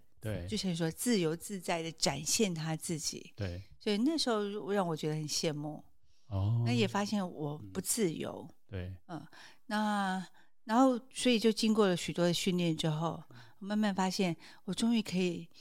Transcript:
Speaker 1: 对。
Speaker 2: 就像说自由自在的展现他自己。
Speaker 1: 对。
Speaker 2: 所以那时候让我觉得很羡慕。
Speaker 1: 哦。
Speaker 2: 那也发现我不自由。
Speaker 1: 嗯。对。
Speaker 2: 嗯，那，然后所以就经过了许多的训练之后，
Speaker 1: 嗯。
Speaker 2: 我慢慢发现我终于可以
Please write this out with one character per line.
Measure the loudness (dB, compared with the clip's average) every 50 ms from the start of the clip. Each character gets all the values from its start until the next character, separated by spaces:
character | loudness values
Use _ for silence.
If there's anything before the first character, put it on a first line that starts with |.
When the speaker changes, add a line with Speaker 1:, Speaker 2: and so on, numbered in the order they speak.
| -16 -20 -16 -8
Speaker 1:
对。 | -6 -4 -4 -4 -4
Speaker 2:
就 | -4 -4
像 | -2 -2 -2 0
说 | 0 0 -2
自 | -2 -2 0 2 2 4
由 | 2 0 0
自 | -2 -6 -10 -10
在 | -6 -4 -2 -2 -2
的 | -2 -6 -4
展 | -2 0 0 0 -2 -2
现 | 0 2 2 2 2 2
他 | -2 -2 -2 -2
自 | -2 -2 -4 -4 -4
己。 | -4 -6 -6 -6 -12 -14 -6
Speaker 1:
对。 | -6 -4 -4 -4 -8 -10 -14 -20 -6
Speaker 2:
所 | -2 -2
以 | 0
那 | 2 2 2 2
时 | 2 2 2
候 | 2 0 0 -2 -4 -6 -4 0
让 | 0 0 2
我 | 0 -2
觉 | -2 -2
得 | -2 -2
很 | -2 -4
羡 | -4 -2 -2 -2 -2 -2
慕。 | -2 -6 -6 -8 -10 -14 -18 -20 -20 -20 -20 -20 -20 -12
Speaker 1:
哦。 | -4 -2 0 2 2 2 2 2
Speaker 2:
那 | 2 4
也 | 4 2
发 | 2 2 -2 -2
现 | 0 -2 -2 -2
我 | -4 -6 -6 -6 -6 -6
不 | -8 -12 -8 -8 -6
自 | -4 -2 0 2 2 0 0
由。 | -2 -6 -6 -8 -10 -12 -14
Speaker 1:
嗯。 | -18 -20 -14
对。 | -10 -8 -8 -6 -8 -10 -12 -14
Speaker 2:
嗯， | -12 -12 -12 -14 -16 -20 -20 -20 -20 -20 -20 -10
那， | -4 -2 0 0 0 0 0 0 0 -2 -4 -4 -8 -14 -20 -20 -20 -20 -14 -4
然 | 2 4
后 | 6 6 6 4 2 -4 -8 -8
所 | 0 2 4
以 | 4 6
就 | 4 4
经 | 4 4 2 4 4
过 | 6 4
了 | 4 4
许 | 2 -2 -2
多 | 0 2 2
的 | 4 2
训 | 2 2 2 2
练 | 2 2 2 2
之 | 2 0 0
后， | 0 0 -2 -2 -4 -6 -10 -16
Speaker 1:
嗯。 | -18 -20 -20 -20 -18 -14
Speaker 2:
我 | -6
慢 | -4 0
慢 | 0 2 2 2
发 | 2 0 0
现 | 2 2 0 0 0 -2 -8 -16 -20 -10 -8
我 | -6 -2
终 | 0 2 4 4
于 | 2
可 | 2 0 0
以 | 2 2 2 0 -2 -8 -12 -16 -20